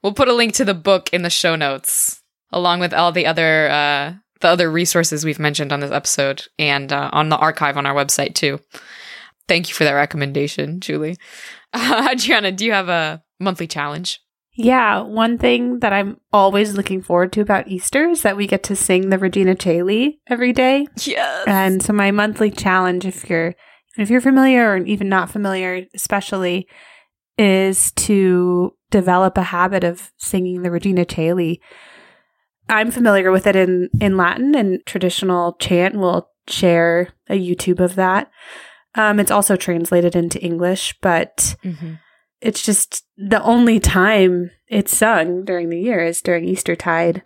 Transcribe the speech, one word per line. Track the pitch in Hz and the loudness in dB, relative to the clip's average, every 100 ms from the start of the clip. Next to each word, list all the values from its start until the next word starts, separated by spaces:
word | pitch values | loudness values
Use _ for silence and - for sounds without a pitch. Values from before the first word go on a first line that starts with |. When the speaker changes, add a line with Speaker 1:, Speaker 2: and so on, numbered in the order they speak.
Speaker 1:
We'll | 196 | -4
put | 202 254 | 0 2
a | |
link | 240 233 | 2 0
to | - | 0
the | 214 | -2
book | 180 190 190 - | 0 2 0 0
in | 175 | -4
the | 175 | -2
show | - 175 160 | -2 -2 0
notes, | 143 135 - - - - _ _ _ | -2 -4 -4 -4 -4 -6 _ _ _
along | 180 175 175 | -2 0 0
with | 175 | -2
all | 175 175 | 0 0
the | 170 156 | 0 -2
other, | 165 160 156 151 | 0 2 2 2
uh, | 147 147 143 143 185 _ _ | 0 0 -2 -4 -12 _ _
the | 170 | 2
other | 175 170 | 4 2
resources | 160 175 175 165 151 | 0 0 0 0 -2
we've | 156 147 | -4 -2
mentioned | 151 147 143 | -4 -4 -4
on | 143 | -4
this | 143 | -4
episode | 143 - - 139 139 - - | -4 -4 -2 -2 -4 -12 -4
and, | 147 143 139 | -2 -2 -2
uh, | 143 143 | -6 -2
on | 151 156 | -2 0
the | 156 | 2
archive | 156 151 147 143 | 0 0 -2 0
on | 139 | -2
our | |
website | 143 139 - 139 | -2 -2 -2 -2
too. | - 147 143 _ - - - - - - _ - | -2 -2 -4 _ -20 -20 -20 -20 -20 -20 _ -2
Thank | 170 170 | -2 -2
you | |
for | - | 0
that | 151 | 2
recommendation, | 143 147 156 143 139 143 - 147 175 | 2 0 -2 -4 -2 -4 -4 -6 -8
Julie. | - 151 156 180 | -6 -4 -4 -8
<laughs> | - - - - _ 240 | -16 -20 -20 -20 _ -6
Uh, | 240 330 262 | -2 0 0
Adriana, | 254 247 226 196 | -2 0 0 0
do | 190 | -2
you | 226 | -2
have | 202 180 | -2 0
a | 170 156 160 _ _ | -2 -2 -6 _ _
monthly | 190 180 165 | -6 -4 -8
challenge? | 156 143 147 180 - _ _ _ | -6 -6 -6 -8 -10 _ _ _
Speaker 2:
Yeah, | - 233 254 220 202 | 0 2 4 2 0
one | 220 214 226 233 | -2 0 0 2
thing | 247 240 240 247 | 0 2 -2 -2
that | 233 | 0
I'm | 196 202 - _ | 0 -2 -8 _
always | 208 196 202 208 | 4 4 4 0
looking | 202 196 190 | -2 -4 -4
forward | - 175 185 | 0 0 2
to | 214 | 0
about | 208 196 - | 0 0 0
Easter | 185 - 269 330 | -8 -4 0 0
is | 330 | 2
that | 208 202 | 0 0
we | 202 | -2
get | 196 | -2
to | - 196 | -2 -4
sing | - 185 190 | 0 0 2
the | 190 | 0
Regina | 190 196 185 | 0 2 2
Caeli | 185 185 170 180 214 277 302 _ | 2 0 0 0 0 0 -4 _
every | 240 247 | -2 0
day. | 247 254 277 285 - | 2 2 2 -2 -8
Speaker 1:
Yes. | 285 - - - - | -8 -4 -4 -4 0
Speaker 2:
And | 196 190 190 | 2 2 0
so | - | 0
my | 208 196 | 0 2
monthly | 208 214 208 214 | 2 -2 0 -2
challenge, | - 196 185 180 180 | 0 0 2 2 -2
if | 185 - - | -6 -10 -4
you're, | 170 165 175 _ _ _ - | -2 -2 -8 _ _ _ -6
if | 202 | 0
you're | 247 | 2
familiar | 262 269 262 247 233 | 4 4 6 6 4
or | 190 | 2
even | 180 208 202 | -2 -2 0
not | 190 175 | 0 -2
familiar | 208 202 190 185 185 185 | -4 -4 -4 -4 -6 -10
especially, | - - 202 - 190 180 180 - - - - _ _ _ - | -12 -6 -6 -4 -4 -2 -4 -8 -20 -20 -20 _ _ _ 0
is | 202 190 190 190 - | 4 4 2 0 -2
to | - - 202 190 180 180 180 180 _ _ | -2 0 2 4 2 2 0 -2 _ _
develop | 208 185 180 190 190 | 2 4 4 4 2
a | |
habit | 180 175 185 196 | -2 0 0 0
of | 175 175 - _ | -2 -4 -16 _
singing | - 190 180 180 | -4 -2 -2 -4
the | 180 | -4
Regina | 170 196 180 | -2 0 0
Caeli. | 170 - 160 180 165 170 _ - - - _ _ _ _ _ _ - | 0 -2 0 0 -2 -4 _ -20 -20 -20 _ _ _ _ _ _ -2
I'm | 220 226 | 0 0
familiar | 240 233 196 185 | 2 4 4 4
with | 190 202 | 2 4
it | 190 | 2
in, | 185 180 180 - | 2 0 0 0
in | 208 190 | 0 2
Latin, | 175 - 269 | 0 0 2
and | 294 202 185 - | 2 2 -2 -4
traditional | 190 180 - 190 180 175 - | -2 -2 -2 -2 0 -2 -4
chant. | - 175 185 202 | 0 2 2 0
We'll | 180 175 - _ - | 0 -2 -4 _ -12
share | - 185 170 170 170 180 _ _ | 0 2 4 4 2 -2 _ _
a | 196 | -4
YouTube | 180 175 - 180 | -2 -2 -2 0
of | 180 190 | 0 2
that. | 185 190 - _ - - - - _ | 0 0 -4 _ -20 -20 -20 -20 _
Um, | - 214 208 | 0 2 2
it's | 202 | 2
also | 208 196 190 | 2 2 0
translated | - 170 170 175 175 175 | 0 -2 2 2 2 0
into | 170 - | -2 -4
English, | 180 170 175 190 - - | -6 -2 -2 -2 -6 -4
but | 190 165 - - - - | 0 0 -2 -4 -4 -4
Speaker 1:
Mm-hmm. | 190 156 165 160 _ _ _ _ | -10 -10 -12 -14 _ _ _ _
Speaker 2:
it's | 220 208 | -6 -4
just | - 196 - - _ _ | -2 -2 -2 -8 _ _
the | 196 214 | 0 0
only | - 240 240 220 | 4 4 4 4
time | - 185 190 214 185 180 175 _ _ | 2 4 4 4 4 2 -4 _ _
it's | 208 196 - | -2 -2 0
sung | 214 208 165 180 | 2 2 0 -4
during | 202 180 170 | -4 -4 -4
the | 170 | -4
year | 220 202 | -2 -2
is | 165 170 | -2 -2
during | - 170 | -2 -2
Eastertide. | 175 185 - 170 175 165 170 180 | -2 -4 -4 -4 -2 0 0 -2